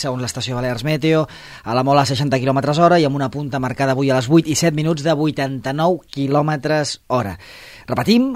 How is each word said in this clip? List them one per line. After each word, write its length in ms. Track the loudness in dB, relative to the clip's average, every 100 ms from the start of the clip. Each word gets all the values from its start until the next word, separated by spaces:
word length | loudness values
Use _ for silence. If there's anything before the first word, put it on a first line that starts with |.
segons 180 | -4 -4
l'estació 320 | -6 -6 -6 -4
Balears 280 | -4 -4
Meteo, 420 | -2 0 2 2 0 -8 -20 -12
a 100 | -4
la 80 | 0
Mola, 220 | 2 2 2
seixanta 320 | 0 0 0
quilòmetres 400 | 0 0 0 4
hora, 220 | 4 6
i 60 | 4
amb 100 | 0
una 160 | -4
punta 260 | -6 -6 -4
marcada 340 | -4 -2 0
avui 180 | 0 2
a 40 | 0
les 120 | 4
vuit 180 | 4 4
i 60 | 0
set 200 | 0 0
minuts 260 | 0 0
de 100 | 0
vuitanta-nou 880 | 0 0 -2 -4 -4 -6 0 0 0 -6
quilòmetres 920 | -6 0 0 0 -2 -2 -2 -2 -6 -4
hora. 300 | -2 -2 -8 -16 -20 -20 -18 -8
Repetim, 460 | -2 2 2 2